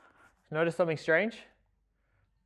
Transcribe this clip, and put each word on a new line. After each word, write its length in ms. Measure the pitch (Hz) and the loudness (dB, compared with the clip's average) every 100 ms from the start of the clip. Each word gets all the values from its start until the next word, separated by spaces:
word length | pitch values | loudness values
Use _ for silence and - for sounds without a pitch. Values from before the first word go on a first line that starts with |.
| - _ - _ - | -20 _ -20 _ -8
Notice 260 | 151 170 160 | -2 0 0
something 220 | 170 151 | 0 0
strange? 400 | - 165 214 - - _ _ _ _ _ _ _ _ _ | 2 2 2 -4 -18 _ _ _ _ _ _ _ _ _